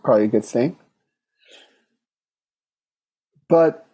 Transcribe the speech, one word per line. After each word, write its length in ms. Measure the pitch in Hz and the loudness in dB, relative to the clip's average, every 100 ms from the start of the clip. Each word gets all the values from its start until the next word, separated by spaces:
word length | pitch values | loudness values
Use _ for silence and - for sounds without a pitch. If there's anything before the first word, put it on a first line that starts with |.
probably 220 | - 110 107 | 0 0 2
a 20 | |
good 180 | 110 - | -2 -2
thing. 320 | 120 135 - _ _ _ _ _ _ _ - _ _ _ _ _ _ _ _ _ _ _ _ _ _ _ _ _ _ - | -4 -4 -6 _ _ _ _ _ _ _ -20 _ _ _ _ _ _ _ _ _ _ _ _ _ _ _ _ _ _ -2
But 380 | 165 160 - _ | 2 2 -2 _